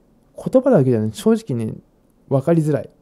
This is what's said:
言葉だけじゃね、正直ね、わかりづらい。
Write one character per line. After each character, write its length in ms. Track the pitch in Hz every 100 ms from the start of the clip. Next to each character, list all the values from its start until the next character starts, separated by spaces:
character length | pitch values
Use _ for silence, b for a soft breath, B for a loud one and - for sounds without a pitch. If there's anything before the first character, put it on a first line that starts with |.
| _ _ _ -
言 180 | - 254
葉 100 | 269
だ 120 | 202
け 60 | 131
じ 80 | 113
ゃ 40 |
ね、 100 | 107
正 220 | - 220
直 320 | 220 220 123 110
ね、 100 | - - _ _ _ -
わ 120 | 135
か 120 | 165
り 100 | 170
づ 80 | 151
ら 80 | 131
い。 100 | - _